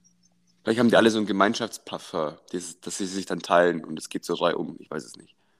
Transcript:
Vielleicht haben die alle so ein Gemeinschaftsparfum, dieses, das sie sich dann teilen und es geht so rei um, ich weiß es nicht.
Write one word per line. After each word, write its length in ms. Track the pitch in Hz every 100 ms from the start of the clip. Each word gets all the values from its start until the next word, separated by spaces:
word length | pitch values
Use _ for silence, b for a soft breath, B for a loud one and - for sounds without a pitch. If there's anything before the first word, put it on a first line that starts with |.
| _ _ _ _ _ _
Vielleicht 160 | - 113
haben 120 | 120
die 60 | 92
alle 140 | 110
so 80 | 110
ein 80 | 101
Gemeinschaftsparfum, 1120 | 98 98 113 110 - - 85 - 90 76 - _
dieses, 280 | 92 87 -
das 180 | - -
sie 80 | 95
sich 200 | 95 90
dann 140 | 87
teilen 440 | - 87 87 85
und 140 | 78 80
es 100 | -
geht 160 | -
so 100 | -
rei 200 | 85 87
um, 220 | 80 80 -
ich 120 | -
weiß 140 | 76
es 120 | 62 -
nicht. 180 | - _ _ _